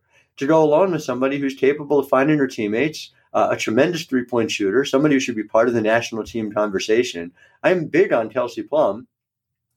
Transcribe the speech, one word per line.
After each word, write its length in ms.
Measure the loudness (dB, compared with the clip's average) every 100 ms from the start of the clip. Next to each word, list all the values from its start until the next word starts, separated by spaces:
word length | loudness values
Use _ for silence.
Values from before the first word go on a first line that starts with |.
| _ _ _ -6
to 100 | 2
go 160 | 4
along 280 | 4 4 2
with 120 | 0
somebody 340 | -4 -2 -2 -2
who's 160 | -4
capable 460 | 0 0 0 0 0
of 100 | 2
finding 300 | 2 2 2
her 80 | 0
teammates, 640 | -2 -2 -2 -2 -4 -16 _ _
uh, 160 | 0 0
a 60 | 0
tremendous 480 | 0 2 2 0 -4
three-point 440 | -4 -2 -2 -2
shooter, 340 | -2 0 0
somebody 300 | 0 2 2
who 60 | 2
should 160 | 0 -6
be 80 |
part 240 | 0 2 2
of 60 |
the 80 | 2
national 420 | 2 0 -2 -8
team 280 | -8 -6 -4
conversation. 800 | -2 -2 -2 0 0 0 -4 -12 -14 _ _
I'm 220 | 0 0 0
big 260 | 2 2
on 180 | 0 -2
Kelsey 340 | -4 -4 -6
Plum. 440 | -4 0 0 -2 -10 _ _ _ _ _ _